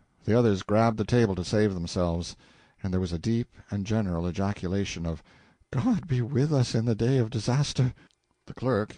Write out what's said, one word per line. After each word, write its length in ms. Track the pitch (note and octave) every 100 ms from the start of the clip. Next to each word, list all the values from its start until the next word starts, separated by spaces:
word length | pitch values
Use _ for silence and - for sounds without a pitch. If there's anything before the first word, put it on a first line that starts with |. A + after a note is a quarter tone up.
| _ _
The 120 | - A#2
others 260 | A#2 F#2+
grabbed 340 | - G#2 A2+ A2
the 80 |
table 300 | G2 B2 A2 F2+
to 80 |
save 300 | F2 A2 G#2+
themselves, 600 | F#2 E2+ G2 F2 E2+ E2+ - _ _ _ _
and 100 | G2
there 80 | F#2
was 120 | F#2
a 60 | E2+
deep 300 | A2 A#2 A#2+ - -
and 160 | G2+ G2
general 420 | A2 G2 E2+ F2
ejaculation 800 | E2+ G2 G2+ F2+ G2 F#2+ E2+ E2
of, 160 | D#2+ - - _ _ _
"God 380 | B2+ A#3+ G3+ -
be 120 | B2+
with 320 | A#2 C3+ D3+
us 220 | C#3+ A#2+
in 100 | A#2+
the 100 | A#2+
day 240 | G#2+ A#2 C3+
of 120 | A2
disaster!" 640 | A2 B2 C3 C#3+ - B2+ - _ _ _ _ -
The 80 |
clerk 420 | - B2+ G#2 G#2+